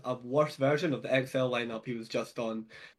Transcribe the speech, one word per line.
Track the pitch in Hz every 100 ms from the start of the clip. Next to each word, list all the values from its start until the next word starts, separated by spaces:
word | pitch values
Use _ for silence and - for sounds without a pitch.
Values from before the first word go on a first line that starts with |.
| 127
a |
worse | 120 123 143 151 -
version | 135 147 170
of | 120
the | 117
X | 131 131
L | 131 127
lineup | 120 117 113 127
he | 117
was | 113
just | 123 110 -
on. | 113 113 110 - -